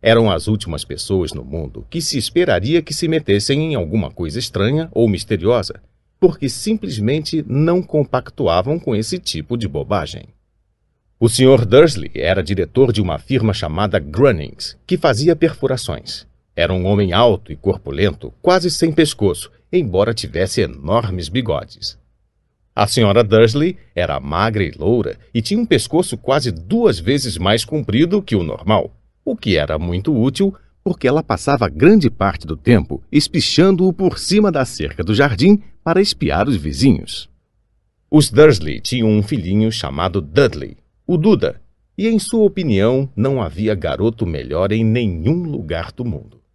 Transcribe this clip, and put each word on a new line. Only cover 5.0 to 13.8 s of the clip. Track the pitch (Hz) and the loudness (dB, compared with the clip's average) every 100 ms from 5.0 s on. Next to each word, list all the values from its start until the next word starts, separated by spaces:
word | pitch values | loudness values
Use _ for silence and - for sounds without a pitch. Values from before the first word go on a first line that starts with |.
| 113 | 2
misteriosa, | 95 - 104 90 120 92 - _ _ _ _ | 0 -2 -2 0 0 -2 -12 _ _ _ _
porque | 185 151 139 | 0 2 -6
simplesmente | - - 214 196 113 104 151 151 160 - | -6 -4 -4 -4 -4 -2 -2 -2 -6 -4
não | 135 156 180 | 0 2 2
compactuavam | 175 151 139 131 - - 113 85 104 165 | 0 -2 0 -2 -6 -4 0 2 0 -4
com | 160 | -2
esse | 107 113 180 | -4 -2 -6
tipo | - 80 76 120 | -6 -8 -6 -6
de | - | -6
bobagem. | 71 69 101 73 - - _ _ _ _ _ _ _ _ _ | -6 -2 -4 -4 -10 -18 _ _ _ _ _ _ _ _ _
O | 117 | 0
senhor | 113 131 131 | 4 6 6
Dursley | 110 123 165 107 - | 6 6 6 2 -8
era | - 71 95 | -4 -2 0
diretor | 90 95 82 - 131 | -2 -2 -2 2 2
de | 110 | 2
uma | 90 73 | -2 -4
firma | - 135 110 | -2 0 0
chamada | 101 82 78 | -2 -4 -2